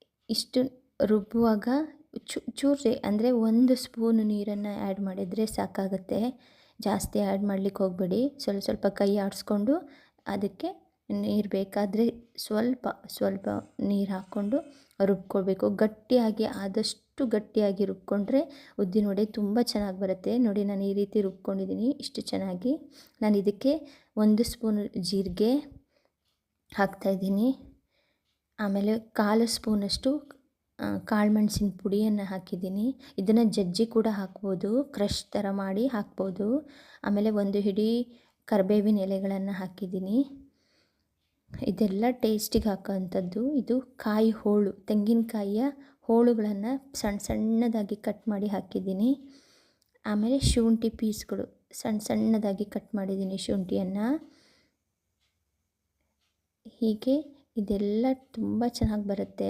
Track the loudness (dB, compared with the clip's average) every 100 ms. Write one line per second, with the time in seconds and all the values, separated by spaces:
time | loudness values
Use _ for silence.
0 | _ _ -6 -4 -2 0 0 -4 _ -2
1 | 2 2 2 2 2 2 2 0 -2 -8
2 | _ -14 -10 -10 -8 -2 0 2 2 0
3 | 0 0 2 2 4 6 6 4 0 -2
4 | 2 4 2 0 -2 -4 -4 -4 -4 -2
5 | -4 -4 -4 -2 -2 -2 -4 -2 -2 -4
6 | -2 -2 -2 -4 _ _ _ -6 -2 -2
7 | 0 0 0 0 0 0 -2 0 -2 0
8 | 0 2 0 -2 -4 -4 -2 -2 -2 0
9 | 2 2 0 -4 -4 -2 2 0 -2 -20
10 | _ _ -8 -4 -4 -4 -8 -8 _ _
11 | -8 -4 0 0 0 -2 -2 -2 -2 2
12 | 0 0 -10 -12 -4 0 0 0 -4 -6
13 | -10 -4 -2 -2 -4 -6 -8 -4 0 0
14 | 0 -4 -6 -6 -2 -2 -4 -16 _ -2
15 | 2 2 0 -2 0 0 0 2 0 0
16 | 2 2 2 0 -2 -4 -6 -4 -4 -6
17 | _ -4 0 0 0 0 2 2 -2 -4
18 | -4 -2 2 2 0 -6 -12 -4 0 2
19 | 2 2 0 0 0 2 0 0 -4 -2
20 | -2 -2 0 2 2 2 0 0 -2 0
21 | 0 2 0 -2 -6 -4 -2 -2 -2 -2
22 | -6 -10 -6 -4 -4 -4 -2 -2 -4 -20
23 | -18 -2 2 4 2 0 2 0 -2 -20
24 | _ 2 4 4 2 -2 -2 -2 -2 -6
25 | -2 -2 -2 0 2 2 -2 -16 _ _
26 | _ _ _ _ _ _ _ -2 -2 0
27 | -2 0 0 0 0 0 -8 -20 _ _
28 | _ _ _ _ _ -6 -2 0 0 -2
29 | -2 0 2 4 2 0 -2 0 0 -2
30 | 0 -2 -4 -20 _ _ _ -10 -6 -6
31 | -2 2 4 4 2 0 -2 -2 -2 0
32 | 2 0 -4 -8 -8 -8 -6 -4 -4 -4
33 | -10 -4 2 4 4 2 0 0 0 2
34 | 0 0 -6 -8 -4 -2 0 0 -2 -2
35 | -2 -2 -4 -4 -2 -2 -2 0 0 -2
36 | -4 -4 -4 -2 0 -2 -4 -18 -20 -8
37 | -2 2 2 2 0 0 0 2 2 2
38 | -2 -10 _ _ 0 2 4 4 4 2
39 | 2 -2 -2 -2 -4 -6 -8 -8 -8 -6
40 | -2 0 0 -4 -20 _ _ _ _ _
41 | _ _ _ _ _ -8 -4 0 0 0
42 | 0 0 0 0 0 0 0 -2 -4 -4
43 | -2 -4 -4 -4 -2 0 0 -2 -2 -6
44 | -2 2 2 2 2 2 2 -2 -2 0
45 | 4 2 2 -2 -2 0 -2 -4 -14 _
46 | 2 4 6 4 0 -2 -4 -4 -6 -6
47 | -4 -4 -4 -2 0 2 2 0 -2 -4
48 | -4 -6 -4 -2 -2 -4 -4 -6 -4 0
49 | 2 0 -4 -20 _ _ _ _ _ _
50 | -4 0 2 2 2 4 4 2 0 -2
51 | -4 -4 -6 -8 -8 _ _ -10 -6 -4
52 | -2 0 2 2 0 -4 -4 -8 -6 -6
53 | -4 -4 -4 -6 -4 -4 -2 -2 -2 -2
54 | -2 -2 -6 _ _ _ _ _ _ _
55 | _ _ _ _ _ _ _ _ _ _
56 | _ _ _ _ _ _ -18 -2 0 0
57 | 2 0 0 -14 _ -6 -2 0 0 2
58 | 2 0 -6 -6 -2 0 -2 0 -2 0
59 | -4 -4 -6 -4 -2